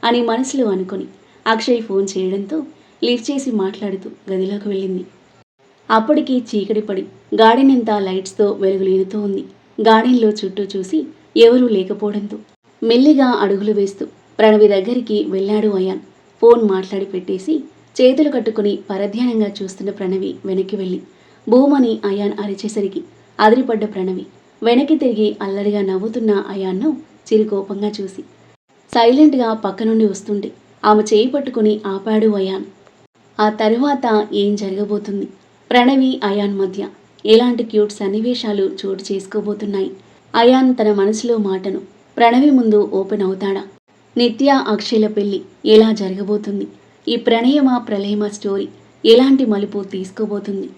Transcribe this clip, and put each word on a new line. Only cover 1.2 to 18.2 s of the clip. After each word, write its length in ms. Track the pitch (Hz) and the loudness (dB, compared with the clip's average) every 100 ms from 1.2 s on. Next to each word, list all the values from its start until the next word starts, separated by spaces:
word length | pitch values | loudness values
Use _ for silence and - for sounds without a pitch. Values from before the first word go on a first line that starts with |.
| _ _ - | _ _ -2
అక్షయ్ 360 | 226 - 240 | -2 0 -2
ఫోన్ 240 | 220 196 196 190 | 0 -2 -2 -4
చేయడంతో 380 | 185 196 196 160 277 - _ _ | -4 -4 -6 -8 -8 -16 _ _
లిఫ్ట్ 280 | 233 240 - | -2 -2 -2
చేసి 200 | 277 269 | -6 -4
మాట్లాడుతూ 600 | 220 190 196 208 190 - - | -2 -4 -4 -8 -8 -12 -18
గదిలోకి 440 | - 190 190 202 208 | -8 -4 -4 -6 -6
వెళ్ళింది. 360 | 190 190 185 - _ _ _ _ _ _ _ _ | -6 -4 -6 -10 _ _ _ _ _ _ _ _
అప్పటికి 460 | 220 220 302 294 254 | 0 4 0 2 -4
చీకటి 420 | 233 214 196 214 | -2 -6 -2 -4
పడి 220 | 214 190 196 - _ | -4 -8 -8 -16 _
గార్డెన్ 360 | 214 220 240 269 | 4 4 6 4
అంతా 280 | 262 226 208 | 4 0 -2
లైట్స్తో 480 | 190 190 190 - 208 | -2 -4 -8 -2 0
వెలుగులీనుతూ 680 | 208 196 190 196 190 190 214 | 2 -2 0 0 0 -2 -4
ఉంది. 220 | 202 196 - _ _ - | -4 -6 -8 _ _ -2
గార్డెన్లో 480 | 220 220 240 247 220 | 4 4 4 4 2
చుట్టూ 340 | 214 190 190 | 0 -6 -6
చూసి 360 | 196 196 185 320 269 - _ - | -6 -6 -4 -4 -4 -14 _ 6
ఎవరూ 320 | 233 247 247 | 6 8 2
లేకపోవడంతో 680 | 202 185 208 208 202 202 214 - _ _ _ | 0 -2 -4 -4 -6 -8 -12 -16 _ _ _
మెల్లిగా 460 | 226 240 277 277 254 | 2 4 6 4 4
అడుగులు 420 | 240 202 196 208 | 2 0 0 0
వేస్తూ 320 | 208 196 196 - _ _ - | 0 -2 -4 -14 _ _ 2
ప్రణవి 300 | 214 214 208 | 4 6 6
దగ్గరికి 560 | 196 190 247 - 214 156 | 4 0 -4 -2 -4 -2
వెళ్ళాడు 400 | 190 196 214 214 | -4 -2 0 0
అయాన్. 340 | 190 185 190 - _ _ _ | 0 -2 -6 -12 _ _ _
ఫోన్ 200 | 233 233 214 | 6 6 4
మాట్లాడి 360 | 190 190 196 | -2 -4 -8
పెట్టేసి 500 | 196 185 180 190 302 311 - _ _ - | -6 -8 -6 -8 -4 -4 -6 _ _ 4
చేతులు 340 | 254 262 | 4 4